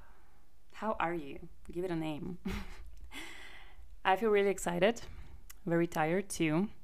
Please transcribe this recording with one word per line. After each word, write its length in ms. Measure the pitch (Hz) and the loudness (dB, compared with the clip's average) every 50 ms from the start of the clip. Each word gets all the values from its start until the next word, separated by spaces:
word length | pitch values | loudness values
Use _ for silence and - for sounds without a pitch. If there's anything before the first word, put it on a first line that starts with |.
| - - - - - - - - - - - - - - - | -10 -10 -10 -10 -10 -10 -10 -10 -10 -10 -10 -10 -10 -10 -6
How 220 | - 208 220 - - | -2 0 0 2 2
are 140 | - 165 175 | 2 0 0
you? 260 | 165 143 139 - - 175 - - - - - | -2 -4 -6 -8 -8 -8 -10 -10 -8 -8 -6
Give 120 | 170 170 185 | -4 -4 -2
it 80 | 180 | 0
a 40 | 170 | 0
name. 420 | 160 160 156 151 143 - 180 175 - - | 0 0 -2 -2 -4 -4 -6 -6 -4 -4
<laughs> 1600 | 190 196 202 196 - - - - - - - - - - - - - - - - - - - - - - - - - - - - | -2 -2 -2 -4 -6 -8 -8 -8 -8 -8 -8 -8 -8 -8 -8 -8 -8 -8 -8 -8 -8 -10 -10 -10 -10 -8 -8 -8 -8 -6 2 4
I 100 | 190 190 | 4 6
feel 140 | 190 226 220 | 6 6 6
really 200 | 208 202 196 202 | 6 6 6 6
excited, 520 | 190 - - 175 175 175 185 226 233 - - - - - - - - - - - - - - | 4 2 0 0 4 6 6 6 6 2 -2 -8 -8 -8 -8 -8 -10 -10 -10 -10 -10 -6 0
very 220 | 170 170 170 170 | 4 4 4 4
tired 420 | 170 - 165 156 156 175 - - - | 4 2 2 2 4 2 2 0 -2
too. 400 | - - 165 156 151 170 208 - - - | 0 2 2 4 4 4 2 2 -2 -8